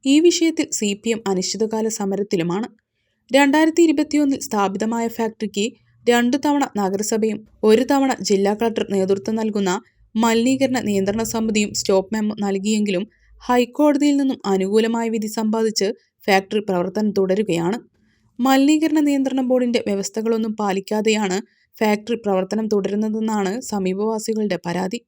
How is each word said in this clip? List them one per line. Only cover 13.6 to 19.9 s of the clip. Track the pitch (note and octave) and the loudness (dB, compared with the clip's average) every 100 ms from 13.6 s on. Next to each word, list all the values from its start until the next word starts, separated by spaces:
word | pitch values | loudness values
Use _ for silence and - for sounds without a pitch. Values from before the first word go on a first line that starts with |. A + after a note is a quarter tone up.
| A#3+ B3 D4 C#4+ D4 C#4 | 0 2 2 4 2 2
നിന്നും | C4+ B3+ G3+ | 0 -2 -2
അനുകൂലമായ | F#3+ F#3+ G#3+ A3+ A#3 A#3 | 0 2 2 2 -2 -2
വിധി | A3 G#3+ | -4 -4
സമ്പാദിച്ച് | G#3+ A3 A3 A3 G#3+ G3+ - _ _ - | -4 -2 0 0 0 -4 -4 _ _ 2
ഫാക്ടറി | G3 G3 G#3+ | 2 2 -4
പ്രവർത്തനം | G#3 F3+ F#3 G3 G#3+ | -2 -2 -2 -2 -2
തുടരുകയാണ്. | G3+ F#3+ F#3+ G#3 E3 E3+ A3+ - _ _ _ _ - | 0 0 0 0 0 0 -4 -8 _ _ _ _ -4
മലിനീകരണ | B3 C4+ C#4 D#4 D#4+ D#4 | 2 4 4 4 2 2
നിയന്ത്രണ | D4 C#4 C4 C4 | 2 2 0 -2
ബോർഡിന്റെ | B3+ B3+ B3 A#3 | 0 0 2 -2
വ്യവസ്ഥകളൊന്നും | - | -2